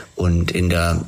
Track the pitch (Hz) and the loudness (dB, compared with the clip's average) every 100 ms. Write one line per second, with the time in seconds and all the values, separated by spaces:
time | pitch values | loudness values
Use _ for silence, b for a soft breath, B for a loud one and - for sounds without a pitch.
0 | B - 90 85 80 90 90 87 85 82 | B -4 0 2 0 0 0 2 0 -2